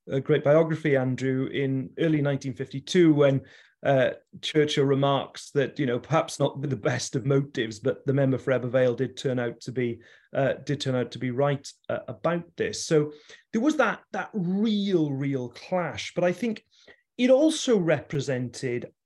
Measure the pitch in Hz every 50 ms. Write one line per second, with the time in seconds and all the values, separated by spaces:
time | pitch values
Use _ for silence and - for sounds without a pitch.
0 | _ - 135 135 135 - 151 143 147 143 147 160 165 160 160 151 - 156 135 131
1 | 127 131 127 120 127 135 131 131 135 - - 127 139 135 135 131 123 - - -
2 | 165 165 156 151 139 143 143 135 - 135 120 - 135 - - 139 - - - 185
3 | 175 160 151 143 147 139 135 131 - - - - - _ _ _ - 135 139 131
4 | 127 - - - _ _ - 170 - - - 156 147 147 - 151 139 139 139 135
5 | 139 139 139 135 - - - - - - - 139 131 117 - - 151 123 120 123
6 | - - 151 160 - - - - 143 - - 139 135 143 127 98 - 143 127 123
7 | - - - 139 107 135 139 139 139 139 - 139 113 110 107 104 - 135 - -
8 | - 139 131 139 139 131 131 120 - 135 131 127 123 123 117 131 127 123 120 117
9 | 131 117 - - - 135 123 127 120 117 117 - - - 110 131 123 120 117 113
10 | - - - - _ _ - - 139 127 - - 131 - 147 139 - 135 127 127
11 | 120 - - 120 127 127 120 127 143 143 143 139 - - - _ _ - 120 110
12 | - - 123 - - 165 170 175 170 - _ - 110 - - - - - 165 151
13 | 147 151 - - _ _ - - _ _ - 226 233 311 302 311 240 208 180 -
14 | _ _ - 196 175 - - 214 170 175 190 196 214 233 214 202 196 202 190 170
15 | 156 147 135 131 143 139 139 127 123 120 - - - - 185 185 170 147 113 101
16 | - - - 180 175 180 180 - 247 233 214 - _ _ _ _ _ - - _
17 | _ _ _ - 247 254 262 262 311 320 311 - - 269 233 202 170 165 156 131
18 | - - - 143 - 139 131 123 127 120 - - - 127 120 123 113 - _ _
19 | _